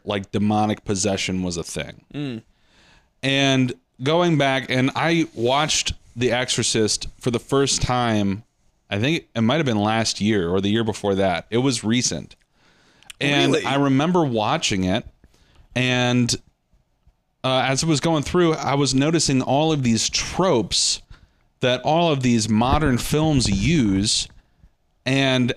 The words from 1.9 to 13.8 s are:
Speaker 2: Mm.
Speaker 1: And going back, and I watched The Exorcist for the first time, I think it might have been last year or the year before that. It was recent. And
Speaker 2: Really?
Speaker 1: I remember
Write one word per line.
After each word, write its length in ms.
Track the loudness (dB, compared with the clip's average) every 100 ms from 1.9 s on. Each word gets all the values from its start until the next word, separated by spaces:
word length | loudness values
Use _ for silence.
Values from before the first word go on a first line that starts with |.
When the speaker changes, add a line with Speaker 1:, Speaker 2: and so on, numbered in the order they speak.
| -14 _
Speaker 2:
Mm. 280 | -12 -10 -10 -14 _ _ _ _ _ _ _
Speaker 1:
And 500 | -4 0 2 2 0 -2 _ -8
going 360 | -2 2 2 2
back, 280 | 2 0 -2
and 200 | 0 0
I 320 | 0 0 0 -2
watched 580 | -2 0 2 0 -2 -4 -8 -12 -4
The 160 | 0
Exorcist 760 | 0 -2 -2 0 0 0 -2 -6 -8
for 120 | -4
the 80 | -4
first 440 | 0 0 2 0
time, 640 | -2 0 0 0 0 -4 -8 _ _ _ _
I 80 | -2
think 280 | 0 -2 -4
it 60 | -2
might 160 | 0 2
have 100 | 0
been 120 | 0
last 400 | 2 0 -2 -2
year 280 | 0 2 2
or 100 | 0
the 80 | 0
year 160 | 0
before 300 | 0 -2 0 2
that. 300 | 0 0 -2
It 80 | 0
was 240 | 0 0
recent. 520 | 0 0 0 -4 -10 -18 _ _ _ _ _ _ -20 -8
And 320 | -2 0 2
Speaker 2:
Really? 100 | 0 0
Speaker 1:
I 100 |
remember 480 | 0